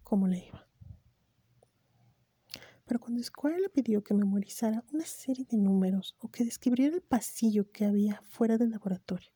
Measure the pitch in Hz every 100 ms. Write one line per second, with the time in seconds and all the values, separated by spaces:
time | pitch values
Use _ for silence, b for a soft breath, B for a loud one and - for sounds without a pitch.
0 | - 208 190 180 - - - _ - -
1 | _ _ _ _ _ _ _ _ _ _
2 | _ _ _ _ _ B B B - 240
3 | - 240 233 - 294 339 392 - 233 208
4 | - 208 202 202 202 - 220 220 - 302
5 | 330 - - 262 262 220 196 196 185 190
6 | - - 220 - 233 - 254 240 277 359
7 | - 240 - - 226 208 196 - 208 202
8 | 208 202 - - 226 226 233 220 196 185
9 | - 185 -